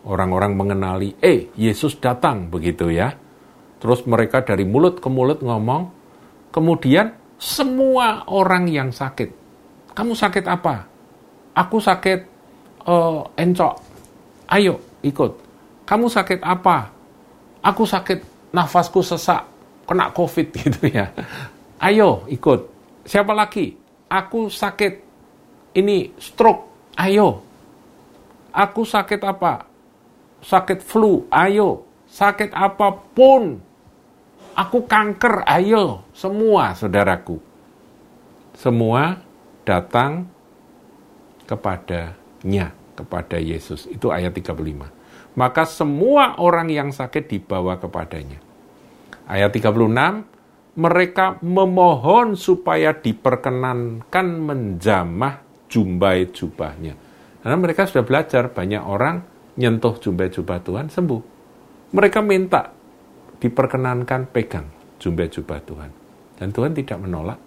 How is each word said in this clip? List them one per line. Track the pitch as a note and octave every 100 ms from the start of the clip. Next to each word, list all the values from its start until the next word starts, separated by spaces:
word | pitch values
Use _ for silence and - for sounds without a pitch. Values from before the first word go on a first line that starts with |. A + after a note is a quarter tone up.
| -
orang-orang | F#2+ F#2 F#2 G2+
mengenali, | G2 G2 G2 F#2+ F#2 G2 -
"Eh, | F#3 C#3 - -
Yesus | A2 G#2 D3+ -
datang," | - A2 D#3 A2+ F2
begitu, | F2 E2+ E2 E2+
ya. | E2 A#2 - - - - _ - -
Terus | A2 B2 B2+
mereka | A2+ A2+ C3 B2+
dari | G2
mulut | F#2+ A#2+ F3 F3+
ke | C3
mulut | C3 B2+ D#3
ngomong, | B2+ A2+ A2 D3 F3+ - - - - - -
kemudian | - D#3+ E3 B2+ D#3 A3 - _ _
semua | - - C4+ B3+ C4+ B3+ A#3 G#3+ -
orang | G3 F#3 F3+ F3
yang | D3 C3
sakit. | A#2+ C3+ - A#2+ - - - - - - -
"Kamu | A3+
sakit | A3+ G#3 G3 F3+
apa?" | F3+ E3 A#2 - _ _ _ _ - - -
"Aku | F3+ A3
sakit, | G#3 F3+ F#3+ F#3+ - _ _ - - - -
eh, | F3 E3 D#3 -
encok." | - E3+ F3+ E3 - - - - - - - -
"Ayo, | G3 G3 C#3+ - -
ikut." | C#3+ C#3 B2 - - - - -
"Kamu | - G#3+ A#3
sakit | A3+ F3+ F#3
apa?" | E3+ F3+ F#3 D#3 G#2 - - - _ - _ _ F#3+
"Aku | G3
sakit | G#3+ F#3+ F3+ F#3 - - -
nafasku | F3 E3 F3+ - F#3+
sesak, | - E3+ - C#3+ - - - - -
kena | F3+ -
covid," | - E3 - D#3
<laughs> | -
gitu, | D3 A#2 A2+
ya. | A2+ G2 - - - C3 - - -
"Ayo, | F#3+ G#3+ G3 A#2+ -
ikut." | - - - - - _ _
"Siapa | - G3+ G3+
lagi?" | G#3+ G#3 G#3 D#3 - _ _ _
"Aku | F#3+ F#3 A3+ G#3+
sakit | - G3+ - G3+ F#3 - _ - _ _ _ _
ini | F#3 G3+ G3 - -
stroke." | - - A3+ - - _ _
"Ayo." | - F#3 G3+ F#3+ G2+ - - - _ _ - - - - - _
"Aku | - G3+ G#3+ A3+
sakit | G#3+ G3 G#3 G3
apa?" | G3 E3+ B2+ - _ _ _ _ _ _ _
"Sakit | - F#3+ F#3 F#3
flu." | - A3 A3 F#3 -
"Ayo." | C#3+ F#3+ G#3 G3 - - _ _
"Sakit | - G3+ G3+ G#3
apapun." | - G3 G3 G3+ F#3 - - C4 C4+ G3+ G#2 - _ _ _ _ _ _ _ -
"Aku | - F#3 B3 A#3+
kanker." | A3 G#3 F#3+ A#3+ G3+ -
"Ayo." | D3+ G3 A3 F3 F#2+ -
Semua, | - F#3+ G#3 A3 G3 A2+ F2+
saudaraku. | G#2 G2 F#2+ F2+ - D#2+ - _ _ _ _ _ _ - - - -
Semua | - B2+ A#2 A2+ A#2+ D#3+ F#3 - _ _ - -
datang | F2+ F2 A#2+ C#3 E3 F3+ - _ _ _ - - - _ - - _
kepadanya, | - A2+ G#2 F2+ - F2 E2 F2+ - - F#2+ G2 E2 - -
kepada | - - F2 D#2+ E2+
Yesus. | D#2+ E2 - - -
Itu | - C3
ayat | E2 F2+ F2+
tiga | F2
puluh | D#2 D#2 C#2+
lima. | C#2 - - - -
Maka | - B2+ D#3+ D#3+
semua | - D3+ C#3+ A3 C#4+ C4 -
orang | F3 E3+ E3
yang | D3 C#3
sakit | C3 B2+ D3+ -
dibawa | G2 - F#2+ F2+ F2+
kepadanya. | F2+ F2 E2 D#2+ C#2 C#2 - - - - - - - - -
Ayat | G2 G2+ A2+
tiga | A2
puluh | G#2+ A2
enam, | A#2 D#3+ G#3+ - _ _ _ _
mereka | - E3+ F3 F3+ F#3 F#3+ F#3
memohon | E3+ F#3 F#3 F#3 F3 C#3 C3+ A3 A#3
supaya | F#3 - F3+ - D#3+ D#3 D#3
diperkenankan | A#2 G#2+ C3 B2 C3 B2+ B2+ B2 A#2+ A2+ - F3+ F#3 E3
menjamah | D3+ C#3 G#2+ F2 G2 G2 F2 E2+ C3+ C3+ _ _ _
jumbai | A#2 F#2 F2+ G2 F#2 F2+
jubahnya. | - F2+ - D#2+ D#2 D#2+ C#2 - - - -
Karena | A#2 D#3+
mereka | F3 E3
sudah | F#3+ C3
belajar, | A2+ C#3 D#3+ C3 A#2+
banyak | - F#2 G#2+
orang | F#2 G2+ C3+ F3 F3+ - - -
nyentuh | B2 A2+ A#2+ -
jumbai | G#2+ F2+ F#2
jubah | - E2 F2
Tuhan, | F2 G2 D3+
sembuh. | - F3 A#2 - - - - - - _
Mereka | F#3+ G3+ A3
minta | G#3 F#3+ F#3 E3+ - - - - - - - -
diperkenankan | B2 A#2+ B2+ C3 B2+ B2 B2 B2+ B2+
pegang | A#2+ A#2 F2 D2+ - - _
jumbai | F#2 E2+ E2
jubah | - C#2+ D2+
Tuhan. | - D2+ C#2+ C2+ - - - -
Dan | F#2+ G#2+
Tuhan | C3+
tidak | D#3 C#3 F#2+
menolak. | F#2+ E2+ E2+ B2+